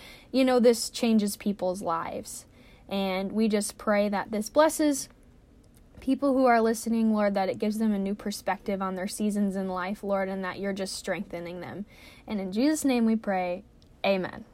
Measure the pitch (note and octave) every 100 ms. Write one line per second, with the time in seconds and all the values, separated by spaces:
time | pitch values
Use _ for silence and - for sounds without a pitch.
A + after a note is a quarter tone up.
0 | - - - B3+ B3+ B3 A#3 A#3 - -
1 | A#3+ A3 G3+ - G#3 G3 F#3 F#3 F3+ E3
2 | - G#3 G#3+ - - - - - - G3+
3 | G3 F#3 G3 G#3 A3 G#3 G#3 - - G#3
4 | G#3 G3 - G#3+ G#3 D4 D#4 - D4+ C#4
5 | - - - - - - - - - -
6 | - C4+ C#4+ C4 C4 A#3 A3+ A3+ A3+ A3+
7 | A3 G#3+ G#3 G3+ F#3+ - G#3+ G#3+ A3 G3
8 | G3 G#3 G#3 - - F#3+ - F#3+ F#3+ F#3
9 | G3 - G#3+ G3+ G3 F#3+ F#3+ F#3 F#3 G#3+
10 | G3 G3 F#3+ F#3+ F#3 - G3+ G3 F#3+ -
11 | - E3+ G#3 E3+ E3+ F3+ - E3 G#3 -
12 | - - - G#3 F#3+ G#3 C#4+ D#4 C#4 A#3+
13 | A3+ A3 G#3+ F#3 F3+ F3+ - - - -
14 | G3 F#3+ E3+ - -